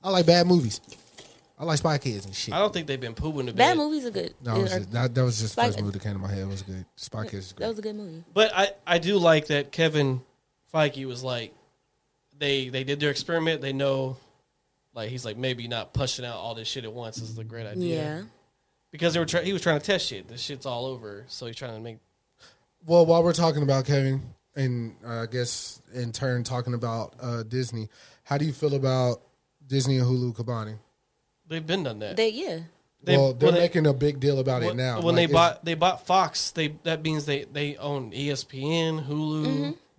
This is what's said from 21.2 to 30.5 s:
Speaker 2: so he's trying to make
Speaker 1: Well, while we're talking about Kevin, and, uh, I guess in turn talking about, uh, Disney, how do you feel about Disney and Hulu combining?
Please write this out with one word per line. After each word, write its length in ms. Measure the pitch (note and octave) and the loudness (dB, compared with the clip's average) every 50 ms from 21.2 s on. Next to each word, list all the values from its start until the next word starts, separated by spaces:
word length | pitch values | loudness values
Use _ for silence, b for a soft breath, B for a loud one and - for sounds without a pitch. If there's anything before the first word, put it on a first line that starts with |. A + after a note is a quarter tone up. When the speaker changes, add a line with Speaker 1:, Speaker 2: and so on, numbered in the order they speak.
| A2+ B2+ | -16 -16
Speaker 2:
so 160 | - - C3 | -14 -12 -12
he's 120 | A#2 A2+ | -12 -12
trying 180 | - C#3+ B2 A2+ | -10 -12 -12 -12
to 60 | A2 | -12
make 180 | A2+ A#2 A2+ G#2+ _ _ _ _ _ _ _ b b b b b b b _ _ _ | -12 -14 -14 -16 _ _ _ _ _ _ _ b b b b b b b _ _ _
Speaker 1:
Well, 180 | D#3+ E3+ F3 E3+ | 6 8 8 8
while 180 | D#3+ E3+ E3+ E3 | 8 8 6 6
we're 120 | F3 E3 | 4 4
talking 280 | - E3+ E3 D3+ D3 D3 | 4 4 4 4 4 4
about 220 | C#3 C#3 C3+ B2+ | 4 4 2 4
Kevin, 380 | - C#3+ C#3 C3+ C3+ C3+ C3+ - - - _ _ _ _ | 2 2 2 4 2 0 -2 -4 -8 -16 _ _ _ _
and, 400 | C#3+ C3+ C3 B2 A#2+ A#2 A2+ - - - | -2 -2 -2 0 -2 -4 -8 -10 -14 -12
uh, 180 | A2+ A#2 A#2 A#2 | -8 -6 -6 -6
I 20 | |
guess 560 | A2+ A2+ B2+ B2 A#2+ - - - - - - _ _ G2+ | -4 -4 -4 -2 -2 -4 -4 -6 -8 -12 -14 _ _ -8
in 180 | B2+ B2 A#2 A2+ | -6 -6 -6 -4
turn 300 | - - C3 B2 B2 A#2+ | -2 -2 0 0 0 -2
talking 300 | - C3 B2 A#2+ B2 B2 | -4 -4 -4 -4 -2 -4
about, 420 | A#2+ A2+ A#2 A2+ A2+ A2 - - - | -2 -2 -4 -4 -4 -6 -8 -10 -10
uh, 220 | - B2 A#2+ A#2 A2+ | -8 -6 -6 -6 -6
Disney, 460 | A2 A#2 B2+ B2+ A#2 A#2+ A#2 A2 G#2+ b b b b b b b | -4 -4 -4 -4 -2 -4 -8 -8 -10 b b b b b b b
how 140 | - C#3+ C#3+ | -4 -2 0
do 80 | D3 | 0
you 60 | D#3+ C#3 | -2 -2
feel 200 | - D#3 D3+ C#3+ | 0 0 0 0
about 460 | C3+ C3 C3+ C3 C3 B2+ B2 A2 - _ _ _ _ _ _ _ _ _ | 2 2 2 2 4 2 2 0 -2 _ _ _ _ _ _ _ _ _
Disney 320 | C3+ C3 C#3 B2+ B2+ C3+ C3 | -2 0 0 2 4 2 4
and 80 | B2+ | 4
Hulu 280 | B2 C3 B2+ B2 B2 A2+ | 4 2 2 0 -2 -4
combining? 440 | - A#2 A2+ | -6 -6 -6